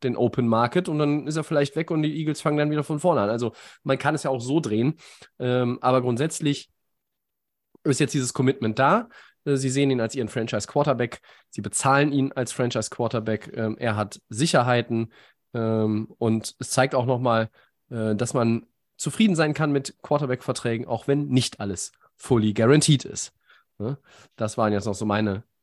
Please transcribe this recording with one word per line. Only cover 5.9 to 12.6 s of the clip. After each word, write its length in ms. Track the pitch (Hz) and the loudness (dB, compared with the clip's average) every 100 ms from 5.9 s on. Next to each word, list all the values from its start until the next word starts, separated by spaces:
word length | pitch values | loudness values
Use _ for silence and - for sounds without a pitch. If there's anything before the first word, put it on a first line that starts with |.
| 131 | 2
grundsätzlich 680 | 123 117 160 - 147 143 - _ _ _ _ _ _ _ _ _ _ _ | 2 0 -2 -2 -2 -2 -8 _ _ _ _ _ _ _ _ _ _ _
ist 160 | 156 135 | -2 0
jetzt 140 | 143 | 0
dieses 180 | 147 123 | 0 -4
Commitment 460 | - 131 131 113 107 | 0 0 2 -2 2
da. 300 | 139 214 233 - - _ | 2 2 -2 -16 -20 _
Äh, 120 | 147 139 | -2 -2
sie 140 | 135 | 0
sehen 200 | 135 139 | 2 2
ihn 100 | 127 | 2
als 140 | 113 | -2
ihren 140 | 135 110 | -4 -4
Franchise 380 | 120 113 107 - | -4 -4 -4 -4
Quarterback, 540 | 147 143 123 120 - _ - _ | 0 0 0 -2 -6 _ -20 _
sie 100 | - | -10
bezahlen 500 | 101 - 135 139 147 | -6 -2 2 4 4
ihn 200 | 139 135 | 2 -2
als 200 | 135 120 | -2 -6
Franchise 380 | - | -2